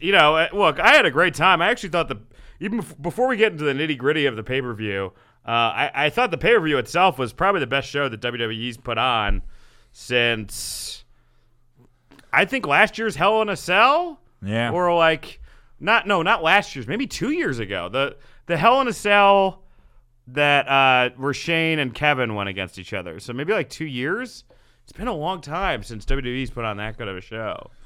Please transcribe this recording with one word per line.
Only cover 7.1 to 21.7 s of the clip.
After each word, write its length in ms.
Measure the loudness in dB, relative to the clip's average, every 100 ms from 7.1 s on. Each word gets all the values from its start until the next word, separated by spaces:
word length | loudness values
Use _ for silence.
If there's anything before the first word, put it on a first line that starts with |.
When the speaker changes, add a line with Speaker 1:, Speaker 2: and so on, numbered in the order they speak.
| 2
Speaker 1:
was 160 | -4
probably 260 | -2 0 0
the 60 | -2
best 220 | -2 -4
show 180 | -4 -4
that 140 | -4
W 160 | -6 -4
W 160 | -6 -6
E's 160 | -8 -10
put 220 | -6 -2
on 420 | 0 0 0 0 -4 -14 -20 _ _
since, 1120 | -20 -2 2 2 0 -6 -12 -10 -10 -12 -14 -20 _ _ _ _ _ _ _ _ _ _ -20 _
I 140 | 0 2
think, 220 | -2 2
last 300 | 4 4 2
year's 180 | -6 0
Hell 260 | 2 2
in 80 | 0
a 60 | -4
Cell? 640 | 0 4 4 4 -2 -8 _ _
Speaker 2:
Yeah. 280 | -4 -2 -2
Speaker 1:
Or, 220 | 0 2
like, 460 | 4 4 2 -4 -18 -20 -20 _ -8
not, 260 | 0 0 2
no, 140 | 0
not 220 | 2 2
last 320 | 4 2 2 -6
year's, 120 | -6
maybe 200 | -6 -6
two 240 | -6 -4
years 280 | -2 -4 -4
ago. 300 | -4 -6 -4
The, 280 | -2 -4 -6 -20 -18 -4
the 120 | 2
Hell 220 | 4 4
in 60 | 2
a 60 |
Cell 720 | -4 2 6 6 6 4 -2 -14 -20 -20 -20 _ _ -8
that, 400 | 0 4 4 4
uh, 420 | 4 6 6 2 0
where 160 | -4
Shane 460 | -4 -2 0 0